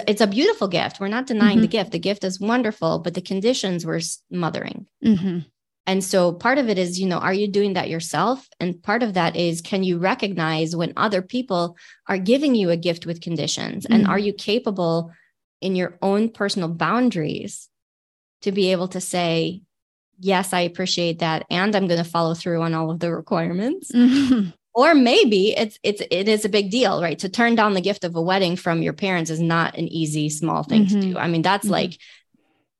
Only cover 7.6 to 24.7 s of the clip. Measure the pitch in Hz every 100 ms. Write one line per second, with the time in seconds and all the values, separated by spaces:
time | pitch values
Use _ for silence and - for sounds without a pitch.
7.6 | 202 185 - 165 165 147 196 262 - -
8.6 | 180 170 - 220 233 185 165 - 175 165
9.6 | 165 196 190 170 185 226 202 180 160 160
10.6 | 160 170 165 - 214 196 185 247 247 180
11.6 | 175 175 - - - 196 185 269 294 240
12.6 | 180 170 170 165 160 170 170 165 151 -
13.6 | - - - 226 202 190 208 202 - 220
14.6 | 247 190 165 165 165 - _ _ _ _
15.6 | 185 185 175 175 196 202 226 - 202 202
16.6 | 165 165 165 220 254 190 151 - 202 -
17.6 | - _ _ _ _ _ _ _ 208 196
18.6 | 185 185 185 185 - 180 170 165 160 180
19.6 | - _ _ _ _ - 185 185 190 180
20.6 | 175 175 185 - 170 165 165 160 - 175
21.6 | 202 202 185 170 165 170 165 165 185 170
22.6 | 165 160 160 165 170 165 165 180 165 180
23.6 | 226 381 - 240 247 269 269 247 185 -
24.6 | _